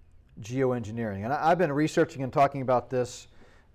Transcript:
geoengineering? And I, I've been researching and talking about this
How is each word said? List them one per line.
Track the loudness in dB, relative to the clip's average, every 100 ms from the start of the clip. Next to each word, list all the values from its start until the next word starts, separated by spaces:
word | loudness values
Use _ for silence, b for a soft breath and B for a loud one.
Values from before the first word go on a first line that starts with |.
| -20 -20 _ -18
geoengineering? | -8 0 0 0 -4 -6 -4 -4 -4
And |
I, | 0 2
I've | 4
been | 2
researching | 2 0 2 0 0
and | -4
talking | 2 2 2
about | 0 0 0
this | -2 -2 -6 -18 b b b b